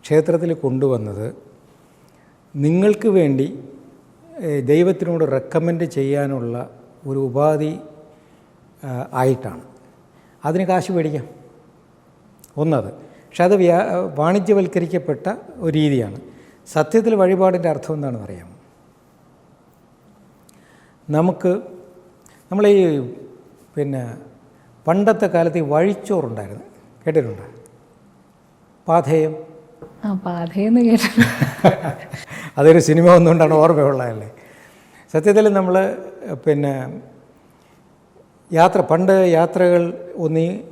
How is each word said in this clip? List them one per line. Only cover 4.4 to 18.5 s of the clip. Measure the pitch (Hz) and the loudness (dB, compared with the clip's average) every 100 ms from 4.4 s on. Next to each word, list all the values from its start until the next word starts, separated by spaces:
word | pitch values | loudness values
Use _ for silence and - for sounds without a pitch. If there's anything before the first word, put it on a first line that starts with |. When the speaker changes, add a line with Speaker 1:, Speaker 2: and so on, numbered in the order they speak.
| 175 143 | -6 -4
Speaker 1:
ദൈവത്തിനോട് | 123 151 175 185 175 165 151 | 0 2 2 0 -4 -2 -2
റെക്കമെൻഡ് | 131 - 165 165 170 165 | -2 -2 -2 -2 -2 -4
ചെയ്യാനുള്ള | 139 135 143 139 135 120 120 - - - _ 139 | -4 -2 -2 -4 -6 -8 -8 -12 -18 -20 _ -8
ഒരു | 135 | -6
ഉപാധി, | 135 123 151 151 151 160 - - - _ _ _ _ _ _ _ | -4 0 0 0 -4 -8 -16 -20 -20 _ _ _ _ _ _ _
ആ, | 139 123 135 | -12 -10 -6
ആയിട്ടാണ്. | 127 131 127 107 90 - - _ _ _ _ _ _ 147 | -2 0 0 -6 -16 -20 -20 _ _ _ _ _ _ -4
അതിന് | 170 | -2
കാശ് | 185 185 180 | 0 -2 -2
മേടിക്കാം, | 180 156 147 - - - - _ _ _ _ _ _ _ _ _ - | -4 -4 -6 -10 -20 -20 -20 _ _ _ _ _ _ _ _ _ -6
ഒന്നത്. | 160 139 98 | -2 -2 -4
പക്ഷെ | - - - _ - | -14 -20 -20 _ -2
അത് | 180 202 | 2 4
വ്യാ-, | 175 170 226 180 185 143 | 4 2 0 -4 -6 -2
വാണിജ്യവൽക്കരിക്കപ്പെട്ട | 156 202 185 196 185 180 165 180 143 139 - 226 - - | 0 0 0 0 0 -4 -4 -6 -6 -6 -6 -8 -14 -8
ഒരു | 165 | -4
രീതിയാണ്. | 156 151 135 104 - - - - _ - | 0 0 0 -4 -10 -18 -20 -20 _ -8
സത്യത്തിൽ | 156 151 226 220 214 | -4 0 0 0 2
വഴിപാടിൻ്റെ | 185 185 190 180 170 | 2 2 0 0 -2
അർത്ഥം | 147 - | -4 -6
എന്താണെന്ന് | 156 143 117 98 | -8 -8 -8 -12
അറിയാമോ? | 92 87 | -18 -20